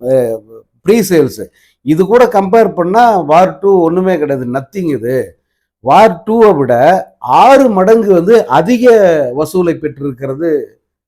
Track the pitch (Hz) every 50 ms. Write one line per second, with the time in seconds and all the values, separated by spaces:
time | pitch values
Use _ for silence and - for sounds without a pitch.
0 | 120 127 131 131 123 113 113 110 107 110 113 113 _ _ _ _ - 170 220 233
1 | 196 190 185 160 139 123 - 107 92 - _ _ _ _ _ _ - 131 156 160
2 | 190 180 226 247 247 240 - 202 196 185 190 226 220 202 156 175 170 175 190 226
3 | 247 233 214 185 160 143 151 170 190 185 165 - - 196 196 185 165 165 170 185
4 | 185 190 185 160 147 139 139 131 127 120 123 135 135 _ - 196 180 160 143 117
5 | 110 120 131 127 117 87 - _ _ _ _ _ _ _ _ _ - 120 143 185
6 | 220 226 180 - - 214 220 233 226 208 185 143 135 120 123 117 131 160 185 185
7 | - - _ _ - 123 131 160 202 247 269 269 269 254 208 190 190 196 226 226
8 | 214 202 190 170 165 190 233 226 214 - 127 147 165 190 247 226 247 247 226 220
9 | 202 180 165 151 139 123 123 143 156 151 - 185 180 170 156 - 156 147 123 135
10 | 139 143 127 117 139 135 135 143 165 170 160 143 117 - _ _ _ _ _ _
11 | _